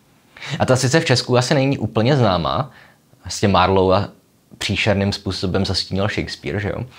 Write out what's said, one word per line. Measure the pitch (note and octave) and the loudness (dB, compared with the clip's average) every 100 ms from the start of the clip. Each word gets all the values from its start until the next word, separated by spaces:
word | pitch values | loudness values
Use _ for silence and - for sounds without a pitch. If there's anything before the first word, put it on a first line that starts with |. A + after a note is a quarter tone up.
| _ _ _ - - - | _ _ _ -18 -8 -2
A | G2+ | 2
ta | B2 | 2
sice | B2+ D#3+ | 2 2
v | |
Česku | D#3+ B2 - A#2+ | 2 0 2 0
asi | A#2+ | 2
není | D3+ C3+ C#3 | 2 0 0
úplně | G#2+ - A2+ C#3+ | -2 0 2 4
známá, | A2 F2 C#2+ D2 - - - _ _ _ | 2 2 0 -2 -4 -10 -20 _ _ _
vlastně | F#2 - G#2 | -12 -2 2
Marlowa | F#2 F2+ F#2+ F#2+ F#2+ G2+ - _ _ _ - | 4 4 4 4 2 0 -10 _ _ _ -8
příšerným | - G2+ - G2 G2 | -4 -2 0 0 0
způsobem | - - F#2 F#2+ F#2 | -2 -6 -4 -2 -2
zastínil | F#2+ F#2 - F#2+ G2+ | -2 -2 -4 -2 -2
Shakespeare, | - - - C#2+ F2+ | -4 -6 -8 -8 -6
že | G2+ | -6
jo? | - - | -6 -10